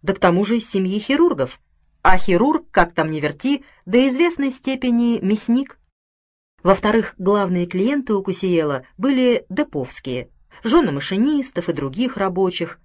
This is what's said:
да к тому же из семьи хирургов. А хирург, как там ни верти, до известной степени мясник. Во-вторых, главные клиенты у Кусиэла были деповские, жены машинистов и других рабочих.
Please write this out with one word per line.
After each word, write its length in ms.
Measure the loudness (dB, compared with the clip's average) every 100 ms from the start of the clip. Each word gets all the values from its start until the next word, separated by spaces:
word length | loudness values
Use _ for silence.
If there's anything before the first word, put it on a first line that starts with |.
да 120 | -4
к 60 | 0
тому 260 | 2 2 2
же 120 | -2
из 120 | -2
семьи 300 | -2 -2 -4
хирургов. 600 | -2 2 2 2 -6 -8 _ _ _ _
А 160 | 4 6
хирург, 480 | 6 4 2 0 0
как 220 | 0 0
там 160 | 0 -4
ни 80 | -2
верти, 460 | -4 -4 -2 -2 -4 _ 0
до 220 | 2 2
известной 440 | 2 0 0 -4
степени 680 | -4 -6 -4 0 0 2 0
мясник. 600 | 0 -2 0 0 -2 -12 _ _ _ _ _ _ _ _
Во-вторых, 500 | 2 2 2 0 -2 -4
главные 480 | -2 0 0 -2 -2
клиенты 480 | -2 -2 -2 -2
у 100 | -4
Кусиэла 600 | -2 -4 -2 0 0 -4 -8 -6
были 480 | -2 2 2 0 -2
деповские, 800 | -6 -4 -4 -8 -10 -8 -10 -10 _ _ -10
жены 280 | 2 2 2
машинистов 760 | -2 -4 0 0 0 -4 -6 -6
и 40 |
других 440 | -4 -6 -4 -6 -2
рабочих. 640 | -4 0 -2 -2 -8 -10